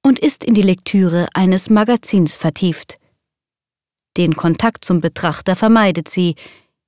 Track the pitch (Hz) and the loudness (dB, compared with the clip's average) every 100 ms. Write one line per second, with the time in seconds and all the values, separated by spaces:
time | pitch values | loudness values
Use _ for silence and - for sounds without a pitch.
0 | 269 254 294 - - 214 196 180 - 202 | 0 2 0 -2 0 2 2 0 -2 0
1 | 185 170 170 - 190 185 - 214 214 233 | 2 0 -2 0 0 2 2 2 2 0
2 | - 196 160 - 160 - 180 151 - - | 0 0 0 -2 -4 -2 -2 -4 -10 -18
3 | _ _ _ _ _ _ _ _ _ _ | _ _ _ _ _ _ _ _ _ _
4 | _ - 165 156 170 160 226 - - 180 | _ -2 -2 0 -2 0 -2 -2 -2 -2
5 | 165 - 170 - - 180 220 226 202 165 | -2 -4 -6 -4 -4 0 2 4 2 -2
6 | 156 185 175 147 - - _ _ | -4 -2 -2 -4 -12 -20 _ _